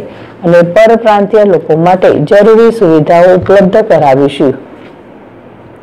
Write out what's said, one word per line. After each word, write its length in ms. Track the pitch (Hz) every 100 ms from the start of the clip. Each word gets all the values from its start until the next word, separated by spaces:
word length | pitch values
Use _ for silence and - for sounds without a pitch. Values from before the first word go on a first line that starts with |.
| - - - -
અને 180 | 180 175
પરપ્રાંતીય 840 | 170 175 220 226 220 208 196 214
લોકો 340 | 208 165 - 160
માટે 320 | 175 185 185
જરૂરી 600 | 147 147 202 208 220 233
સુવિધાઓ 640 | 226 180 160 147 170 180 185
ઉપલબ્ધ 420 | - 196 190 220
કરાવીશું. 760 | 214 165 147 135 143 - 143 - - - - - - - - - - - - -